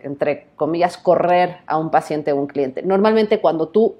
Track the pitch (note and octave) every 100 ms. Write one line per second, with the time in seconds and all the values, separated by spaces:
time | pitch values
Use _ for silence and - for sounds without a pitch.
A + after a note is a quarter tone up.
0 | C#3 C#3+ D3+ C#3+ - - D3 E3+ F3 -
1 | - E3+ F3 F3+ F3+ E3+ - D#3 D#3+ D3+
2 | - D3+ D3 C#3 C#3+ C#3+ C3 B2+ F3+ G3
3 | G#3+ A3 G#3+ E3 E3 D#3+ D#3+ G#3+ A3 -